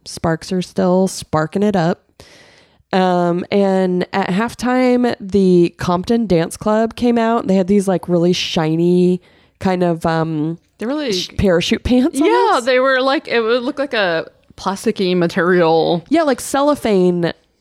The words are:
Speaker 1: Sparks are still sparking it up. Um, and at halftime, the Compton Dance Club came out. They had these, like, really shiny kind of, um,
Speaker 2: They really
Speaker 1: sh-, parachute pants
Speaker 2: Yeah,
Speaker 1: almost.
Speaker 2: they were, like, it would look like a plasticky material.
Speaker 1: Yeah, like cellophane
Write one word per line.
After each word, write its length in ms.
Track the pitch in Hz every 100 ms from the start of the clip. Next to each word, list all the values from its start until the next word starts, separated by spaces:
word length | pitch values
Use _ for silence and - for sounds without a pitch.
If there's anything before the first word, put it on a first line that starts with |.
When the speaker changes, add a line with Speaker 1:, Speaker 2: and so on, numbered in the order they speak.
Speaker 1:
Sparks 480 | - - 175 160 -
are 80 | 185
still 480 | 175 - 190 180 190
sparking 540 | - - 156 156 -
it 120 | 208
up. 280 | 196 165 - _ - - - - - _ _ _
Um, 520 | 190 185 180 175 175 -
and 560 | 202 196 190 185 180 180
at 160 | 196 190
halftime, 880 | 185 233 - 240 254 254 247 247 -
the 540 | 196 196 190 180 170 -
Compton 480 | - 180 185 233 220
Dance 300 | 175 165 -
Club 380 | 214 214 226 -
came 220 | 247 233
out. 280 | 226 233 -
They 80 |
had 120 | 190 180
these, 220 | 208 190
like, 200 | 175 -
really 240 | 175 170
shiny 880 | 180 - - 156 160 175 180 180 180 _ _ _ -
kind 240 | 196 185
of, 240 | 180 165 170
um, 520 | 165 160 160 151 170 _ -
Speaker 2:
They 80 | 214
really 260 | 294 285
Speaker 1:
sh-, 180 | 185 170 -
parachute 460 | 196 170 175 226
pants 360 | - 247 262 269
Speaker 2:
Yeah, 60 | 320
Speaker 1:
almost. 400 | 480 494 339 240
Speaker 2:
they 120 | 254
were, 220 | 262 262
like, 240 | 262 285 -
it 120 | 233
would 220 | 220 247
look 160 | 240 294
like 160 | 277
a 360 | 233 190 165 - - _ -
plasticky 600 | - 196 - 202 185 180
material. 880 | 170 196 170 180 165 165 160 170 -
Speaker 1:
Yeah, 140 | 311
like 180 | 311 277
cellophane 920 | - 277 285 285 247 202 180 175 165 - _ _